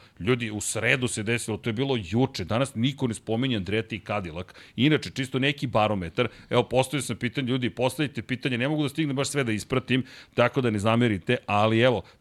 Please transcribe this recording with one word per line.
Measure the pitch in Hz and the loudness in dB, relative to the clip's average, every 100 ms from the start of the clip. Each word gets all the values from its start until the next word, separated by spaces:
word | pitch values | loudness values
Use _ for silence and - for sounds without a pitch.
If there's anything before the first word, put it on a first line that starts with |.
| - - | -20 -6
Ljudi, | 90 123 113 | 0 0 0
u | 107 | -4
sredu | - 110 110 135 123 | -4 -2 0 2 0
se | - | -2
desilo, | 107 117 - 104 | -2 -2 -2 -4
to | 120 | -4
je | |
bilo | 110 139 123 | -2 -2 -2
juče, | 87 113 135 - 82 | 0 0 0 -2 -4
danas | 110 135 110 | -2 -2 -2
niko | 131 143 127 | -2 0 -4
ne | |
spominje | 107 - 113 131 113 | -4 -4 -2 0 -2
Andreti | 90 107 110 107 | -2 -2 -2 -8
i | |
Cadillac. | - 104 87 78 95 - - - | -4 -4 -4 -10 -12 -16 -10 2
Inače, | 143 151 - | 4 4 0
čisto | - 135 131 | -6 -4 0
neki | 135 143 135 | 0 -2 0
barometar, | 110 107 101 85 - 123 - - | 2 2 0 -4 -2 -2 -4 -2
evo, | 120 | 0
postavio | - 123 131 143 | 2 0 0 -2
sam | 123 107 | -4 -4
pitanje, | 120 143 123 | -4 -4 -2
ljudi, | 131 117 | -2 -2
postavite | - 127 - 143 120 | 0 -2 0 -4 -4
pitanje, | - 123 143 120 | -6 -4 -2 -2
ne | 131 | -2
mogu | 156 | 0
da | 143 | -2
stignem | - 151 135 | -2 -2 0
baš | 131 | -2
sve | 147 | -2
da | 120 | -2
ispratim, | 107 - 127 - 127 120 - - | -2 0 -2 2 0 0 -12 -8
tako | - 120 143 | 2 2 2
da | 123 | 0
ne | 107 | 2
zamerite, | 107 113 120 98 - 123 - | 2 4 4 2 0 -2 2
ali | 104 110 113 | 2 4 6
evo, | 127 120 - - | 4 2 -4 -12